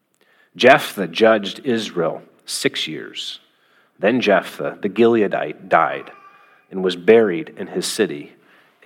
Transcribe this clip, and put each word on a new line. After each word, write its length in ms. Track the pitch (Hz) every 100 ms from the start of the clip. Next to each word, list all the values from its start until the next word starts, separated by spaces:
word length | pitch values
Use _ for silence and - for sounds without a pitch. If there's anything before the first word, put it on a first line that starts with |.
| _ _ _ _ _ -
Jephthah 520 | 120 147 - 101 85
judged 520 | 82 110 110 98 - 131
Israel 580 | 113 101 87 80 - - _ -
six 420 | - - - 80
years. 540 | 73 50 - - - _ _ _ _ _ _
Then 220 | - 123
Jephthah, 560 | 104 92 - - 71 -
the 100 | 104
Gileadite, 760 | 95 117 117 98 - 76 - -
died 440 | 85 73 69 - - - _ _ _ _
and 100 | 95
was 140 | 92 87
buried 580 | 90 113 107 82 78 -
in 100 | 95
his 180 | 92 -
city 500 | - 92 73 - _ _ _ _ _